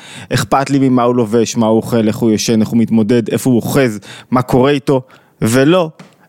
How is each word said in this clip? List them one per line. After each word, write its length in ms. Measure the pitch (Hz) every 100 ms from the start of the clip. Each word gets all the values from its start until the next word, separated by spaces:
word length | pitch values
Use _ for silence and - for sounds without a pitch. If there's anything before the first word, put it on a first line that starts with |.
| - - -
אכפת 360 | 139 - 139 135
לי 180 | 139 135
ממה 140 | 127
הוא 120 | 120
לובש, 420 | 123 110 117 110 120
מה 100 | 110
הוא 100 | 110
אוכל, 320 | - 117 110
איך 80 | 104
הוא 140 | 117
ישן, 300 | 107 - 110
איך 80 | 104
הוא 100 | 117
מתמודד, 500 | 110 113 104 120 104
איפה 220 | 117 135
הוא 60 | 120
אוחז, 440 | - 147 127 104 - - -
מה 120 | 127
קורה 280 | 123 131 135
איתו, 320 | 147 - 135 - - _ _
ולא 480 | 110 123 139 185 160 - - _